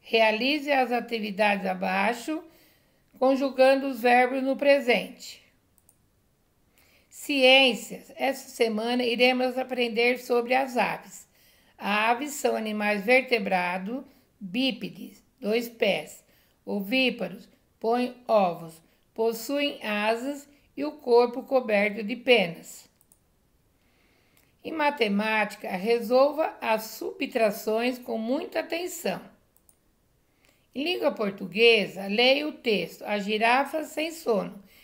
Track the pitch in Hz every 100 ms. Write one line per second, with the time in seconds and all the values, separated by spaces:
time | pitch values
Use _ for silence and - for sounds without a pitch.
0 | - 226 220 214 254 302 285 269 240 240
1 | 240 233 214 190 208 202 185 185 190 190
2 | 202 240 - 311 - _ _ _ _ _
3 | _ - 262 269 277 262 262 277 277 240
4 | 240 247 247 269 262 269 285 277 240 208
5 | 175 - - - _ _ _ _ _ _
6 | _ _ _ _ _ _ _ _ _ _
7 | _ - - 277 254 269 262 208 - 180
8 | - - 254 262 - - 226 214 233 247
9 | 247 233 247 254 254 254 254 247 240 220
10 | 240 247 - 240 233 254 262 240 175 160
11 | 190 - - _ _ _ _ _ 202 208
12 | 220 240 294 - 247 226 214 214 208 208
13 | 190 262 254 233 196 185 180 185 190 254
14 | 285 _ _ _ 196 214 269 202 180 -
15 | - - _ _ 202 233 240 - 214 156
16 | 156 - _ _ _ _ - 202 196 262
17 | 254 - 180 208 - _ _ _ 226 240
18 | 247 - - 220 185 165 165 - _ _
19 | _ - 226 226 - 285 285 277 220 208
20 | 214 233 262 285 - _ _ - 294 -
21 | 254 240 240 247 - 262 226 208 208 214
22 | 208 240 254 226 175 170 - - _ _
23 | _ _ _ _ _ _ _ _ _ _
24 | _ _ _ _ _ _ 294 320 294 285
25 | 214 202 220 220 202 - - 190 208 233
26 | 208 254 285 302 370 - 240 220 214 -
27 | - - 269 247 220 208 - 220 247 254
28 | - 226 226 285 - - 320 339 359 -
29 | 208 170 - _ _ _ _ _ _ _
30 | _ _ _ _ _ _ _ 247 311 370
31 | 302 - 208 196 190 185 233 226 180 185
32 | 196 208 254 277 302 - 240 196 165 -
33 | - 208 196 214 226 254 277 311 285 -
34 | 320 320 - 208 180 - - _